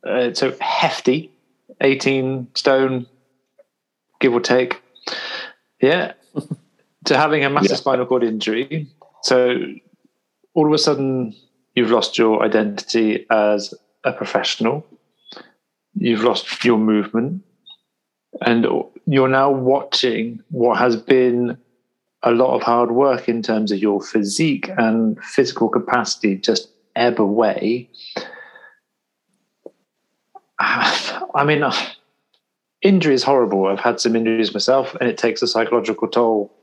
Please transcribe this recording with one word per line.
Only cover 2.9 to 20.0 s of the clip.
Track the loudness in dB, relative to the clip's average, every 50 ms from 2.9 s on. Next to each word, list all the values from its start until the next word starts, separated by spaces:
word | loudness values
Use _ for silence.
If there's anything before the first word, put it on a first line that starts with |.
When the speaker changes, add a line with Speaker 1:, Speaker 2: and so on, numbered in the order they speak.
| 0 -4 -6 _ _ _ _ _ _ _ _ _ _ _ _ _ _ _ _ _ _ _ _ _ _ _
Speaker 1:
give | 0 2 2
or | 2
take, | 0 2 2 2 2 0 -4 -10 _ _ _ -16 -12 -12 -10 -10 -10 -10 -12 -12 -12 -14 -18 _ _ _ _ _
yeah, | 2 2 4 2 -2 -6 -8 _ _ _ _
<laughs> | -10 -8 -8 -12 -14 _ _ _ _ _ _ _ _ -2
to | 0 2 2
having | 2 2 2 0 0
a | 0
massive | 0 2 2 2
Speaker 2:
Yeah. | 0 0
Speaker 1:
spinal | -2 -2 0 0 0
cord | 0 0 0 0
injury. | 0 -2 -2 -4 -4 -2 -2 -4 -4 -6 -8 -8 -10 _ _ -20 _ _ _ -2
So | 2 2 4 4 2 2 -2 -4 -8 -12 -16 _ _ _ _ _ _ _ _ _ _ _ _ _ _ _
all | 0 2 4
of | 2
a | 2
sudden, | 2 0 0 0 0 -2 -2 -2 -4 -6 -8 _ _ _ _ _ _ _ _
you've | 0 2 2
lost | 2 2 0 -2 0 0
your | 2 2 4 2 2
identity | 2 2 2 0 0 -4 -8 -10 -2 0 0 2 2 0 -2 -2 _
as | 0 2 2 2 0 0 -4 -8 -14 -18 _ _ _ _ -6
a | -6 -4
professional. | -4 -10 -4 -4 -2 -2 -2 -4 -2 -2 -2 -2 -2 -6 _ -20 _ _ _ _ _ _ _ -20 -20 -20 _ _ _ _ _ _ _ _ _ _
You've | -4 -2 0 0 2 2
lost | 0 0 0 -4 -8 -10 -2 2
your | 2 2 4
movement. | 2 2 2 2 0 0 -2 -4 -2 -2 -6 -8 -12 _ _ _ _ -20 -20 _ _ _ _ _ _ _ _ _ _ _ -14 -6
And | -2 0 2 2 2 2 0 -2 -4 -6 _ -10 _
you're | 0 2 2 2 4
now | 4 2 2 2
watching | 2 0 2 0 0 0 0 -4 -4 -2